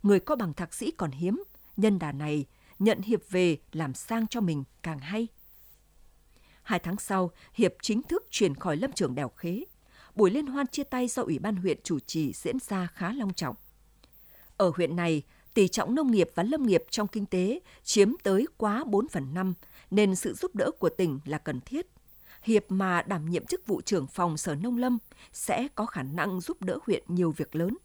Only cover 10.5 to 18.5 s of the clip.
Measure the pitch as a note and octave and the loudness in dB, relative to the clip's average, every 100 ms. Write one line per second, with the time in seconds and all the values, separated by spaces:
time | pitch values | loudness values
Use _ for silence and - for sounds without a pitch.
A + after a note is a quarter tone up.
10.5 | C4+ C4+ - C#4 B3+ B3 B3+ - D3+ G3+ | -2 -2 -4 -4 -2 -2 -2 -2 -2 -2
11.5 | F#3+ F3+ D3+ - D#3 - D#3+ C#3+ - - | -2 0 -2 -2 -4 -2 -2 -2 -2 -4
12.5 | B3+ - F#3+ F3 - F3+ C4+ G3+ F3+ D3 | -4 -4 -4 -4 -4 -6 -4 -4 -4 -6
13.5 | A#2 - _ _ _ - - - - - | -8 -18 _ _ _ -20 -20 -20 -20 -20
14.5 | _ F#3 D#3+ E3 F3 E3+ D#3 - _ _ | _ 2 2 0 2 0 0 -2 _ _
15.5 | - F#3+ - - C4 C#4+ G#3+ E3+ - G3+ | 4 4 4 0 2 4 4 4 0 -2
16.5 | D4+ B3 F#3+ - - G#3 A3 G3+ F#3 F#3 | 0 4 2 2 -4 -2 -4 -2 0 0
17.5 | D#4 - - - G#3 G3+ D4 G3 G3 C#4+ | -2 -8 -16 0 6 6 4 2 2 2